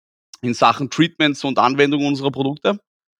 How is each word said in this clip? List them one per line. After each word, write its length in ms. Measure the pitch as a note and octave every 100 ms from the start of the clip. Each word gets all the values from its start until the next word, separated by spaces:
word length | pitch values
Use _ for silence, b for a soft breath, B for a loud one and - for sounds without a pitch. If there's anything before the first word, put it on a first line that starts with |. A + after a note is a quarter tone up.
| _ _ _ -
in 140 | A#2+
Sachen 360 | A#2 A#2+ - C3
Treatments 520 | - E3+ - D3+ C#3
und 160 | C#3 A#2
Anwendung 480 | A#2+ C#3 C#3+ D3 C#3+
unserer 240 | C#3 C#3
Produkte. 480 | C3 C3+ D3+ F#3 G3+ _ _ _